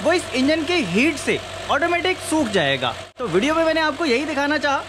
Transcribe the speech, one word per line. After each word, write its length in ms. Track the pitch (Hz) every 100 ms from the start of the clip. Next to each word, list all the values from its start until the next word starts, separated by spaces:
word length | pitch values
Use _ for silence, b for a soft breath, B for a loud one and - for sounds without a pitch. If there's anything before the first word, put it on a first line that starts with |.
वो 100 | 202
इस 200 | 349 -
इंजन 300 | 254 262 320
की 100 | 302
हीट 420 | 349 214 180 285 294
से 240 | - 156 - - -
automatic 460 | 254 339 349 339 370
सूख 280 | - 311 247
जाएगा। 460 | 196 143 139 123 117 - -
तो 100 | 240
video 280 | 165 262 320
में 80 | 320
मैंने 160 | 320
आपको 240 | 311 277 339
यही 200 | 240 302
दिखाना 320 | 277 285 294
चाहा 200 | 294 277